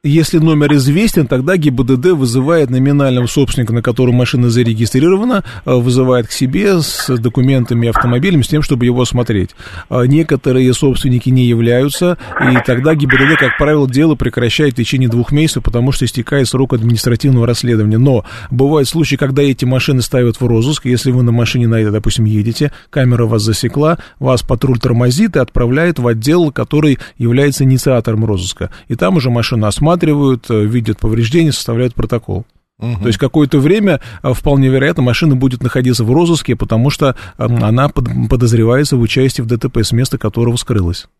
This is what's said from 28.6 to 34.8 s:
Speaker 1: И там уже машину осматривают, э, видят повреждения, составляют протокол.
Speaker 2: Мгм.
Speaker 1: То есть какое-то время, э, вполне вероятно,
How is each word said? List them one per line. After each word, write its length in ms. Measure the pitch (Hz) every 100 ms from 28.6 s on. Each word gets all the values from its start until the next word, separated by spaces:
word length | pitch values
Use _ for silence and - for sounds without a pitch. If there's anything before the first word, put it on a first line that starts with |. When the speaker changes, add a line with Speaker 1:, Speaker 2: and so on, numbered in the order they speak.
| - - _
Speaker 1:
И 80 |
там 220 | 117 180 180
уже 120 | 127
машину 380 | 117 113 117 104
осматривают, 760 | - 151 175 165 147 139 127 -
э, 140 | 110
видят 340 | 104 120 110 104
повреждения, 520 | 85 113 113 165 160
составляют 440 | - - 117 127
протокол. 500 | - 110 117 - 98 - _ _ _
Speaker 2:
Мгм. 220 | 113 110
Speaker 1:
То 60 | 110
есть 100 | 104
какое-то 400 | 131 156 143 147
время, 420 | 147 214 202 151 - -
э, 100 | 131
вполне 340 | 123 - 139 135
вероятно, 340 | 131